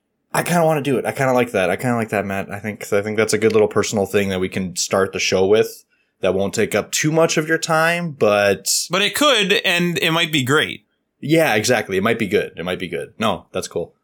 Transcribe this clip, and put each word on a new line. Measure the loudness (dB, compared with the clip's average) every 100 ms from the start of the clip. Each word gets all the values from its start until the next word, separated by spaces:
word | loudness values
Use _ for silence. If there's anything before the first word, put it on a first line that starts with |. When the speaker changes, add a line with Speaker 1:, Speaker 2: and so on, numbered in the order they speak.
| _ _ _
Speaker 1:
I | -4
kinda | 0 2
wanna | 2 2
do | 0 -2
it. | -2
I |
kinda | -2 2
like | 2 2
that. | 0 0
I | 0
kinda | -2 -2
like | -2
that, | -2 -4
Matt. | -6 -6
I | -8
think, | -8 -10 -2
I | -2
think | -2 0
that's | 0
a | 2
good | 2
little | 4 4
personal | 2 0 0 0
thing | 0 0
that | -2
we | -2
can | -4 -6 -6
start | -2 0 0
the | -2
show | 0 2 4
with | 4 2 -4 _ _ _ _
that | -2 0
won't | -2
take | -2 0
up | 0 -2
too | -2 0
much | 2 2 2
of | 0
your | -2
time, | 0 0 2 0 -4
but | 0 2 4 2 0 -2 -4 -2
Speaker 2:
But | -2
it | 0
could, | 2 2 2 2 0 0
and | 0 0 0
it | 0
might | 0 0
be | -2
great. | 2 2 0 -6 _ _ _ _
Speaker 1:
Yeah, | 0 2 4 2
exactly. | 2 0 0 -2
It |
might | 0 0
be | 0
good. | 0 -2 -6
It |
might | -8 -6
be | -6
good. | -10 -10 -4
No, | -4 -4 -6
that's | -8 -6
cool. | -6 -8 _